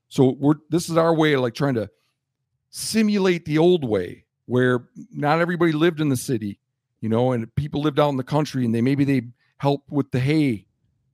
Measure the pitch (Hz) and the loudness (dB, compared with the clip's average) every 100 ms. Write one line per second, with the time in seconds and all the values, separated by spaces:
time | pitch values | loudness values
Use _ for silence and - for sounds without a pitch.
0 | _ - 131 139 143 151 - 160 170 165 | _ 2 2 2 -2 -2 -2 -4 0 0
1 | 165 160 156 135 123 113 143 123 101 _ | 2 2 2 2 -2 -2 -2 -2 -4 _
2 | _ _ _ _ _ _ _ - - 220 | _ _ _ _ _ _ _ -12 -4 0
3 | 214 208 190 175 160 151 175 180 123 101 | 2 2 0 -2 -2 2 4 4 0 -2
4 | 90 - _ _ - 123 127 123 123 - | -4 -12 _ _ -2 2 2 2 -4 -20
5 | - 147 147 160 170 170 170 151 170 151 | -16 -4 0 0 0 0 0 2 0 0
6 | 151 127 - 117 104 - _ _ _ - | -2 -2 -2 -6 -6 -12 _ _ _ -10
7 | 110 113 127 120 113 - 147 143 151 143 | -2 0 0 -2 -4 -8 -6 -2 -2 2
8 | 147 131 127 147 151 131 120 117 127 139 | 0 0 -2 -2 -2 -2 0 0 0 0
9 | 139 135 120 - _ - 143 143 - 147 | 2 0 -2 -16 _ -4 -2 -2 -4 -4
10 | 135 127 131 156 139 107 _ _ _ _ | -2 -2 0 2 0 -2 _ _ _ _
11 | _ | _